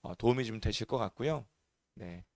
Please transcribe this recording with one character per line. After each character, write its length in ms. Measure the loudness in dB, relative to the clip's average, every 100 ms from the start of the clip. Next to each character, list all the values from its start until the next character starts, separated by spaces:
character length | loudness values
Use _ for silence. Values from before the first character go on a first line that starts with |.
어, 140 | -8 2
도움이 300 | 4 4 0
좀 140 | -2
되실 280 | -2 -2 -2
것 100 | 0
같고요. 480 | -2 -2 -2 -2 -6 _ _ _ _
네. 300 | -14 -12 -12 -16